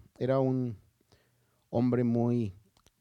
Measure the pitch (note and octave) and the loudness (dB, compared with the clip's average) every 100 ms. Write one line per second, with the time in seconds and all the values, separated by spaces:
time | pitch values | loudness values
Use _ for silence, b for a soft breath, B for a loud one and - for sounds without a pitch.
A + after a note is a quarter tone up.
0 | - - B2 C3+ C3 C3 B2 G#2+ _ _ | -18 -6 -2 0 0 -2 -4 -8 _ _
1 | _ _ _ _ _ _ _ A#2+ B2 B2 | _ _ _ _ _ _ _ 0 2 2
2 | A#2+ A#2 A#2+ A#2+ G#2+ - _ _ _ _ | 2 2 0 0 -2 -8 _ _ _ _